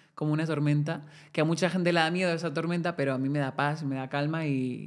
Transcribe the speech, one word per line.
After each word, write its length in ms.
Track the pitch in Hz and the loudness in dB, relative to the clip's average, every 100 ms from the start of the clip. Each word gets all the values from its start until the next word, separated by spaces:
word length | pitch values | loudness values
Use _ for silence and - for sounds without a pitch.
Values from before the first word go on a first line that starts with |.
| _ | _
como 200 | - 151 | -4 0
una 120 | 151 160 | 0 0
tormenta, 600 | 147 147 147 151 - - - - | 2 2 2 0 -4 -10 -20 -8
que 100 | - | 0
a 40 | 156 | 2
mucha 240 | 165 180 | 2 2
gente 220 | 185 175 | 2 2
le 60 | 170 | 4
da 120 | 160 | 2
miedo 200 | 180 185 | 2 0
esa 200 | 165 165 | 0 -2
tormenta, 420 | 147 165 175 165 - | -2 -2 0 -2 0
pero 180 | 135 | 0
a 40 | 131 | 0
mí 120 | 135 | 0
me 100 | 147 | 0
da 160 | 135 135 | -2 0
paz, 280 | 143 151 | 0 0
me 120 | 143 135 | -4 -4
da 140 | 131 | -4
calma 360 | 143 147 165 156 | -2 -2 -2 0
y, 60 | 135 127 123 | 0 -2 -6